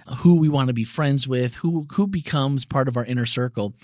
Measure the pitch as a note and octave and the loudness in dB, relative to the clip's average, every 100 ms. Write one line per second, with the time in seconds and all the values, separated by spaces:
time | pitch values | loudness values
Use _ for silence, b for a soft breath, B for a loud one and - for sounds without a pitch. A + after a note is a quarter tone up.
0 | - B2+ F3 E3+ D3+ C#3+ C3 A#2 A2+ - | -12 2 6 6 4 2 0 0 -4 -2
1 | D3 C#3 C3 B2 B2 - E3+ E3 D3 - | 0 0 0 -2 -2 -2 -2 -2 -2 -2
2 | G3+ F#3 - D3+ C3+ C#3 - C#3 C3+ B2 | 0 -2 -2 -2 0 -2 -2 -2 0 -2
3 | A#2 B2 A#2 - B2 A#2 G#2 - | -2 -2 -2 -2 -4 -4 -6 -8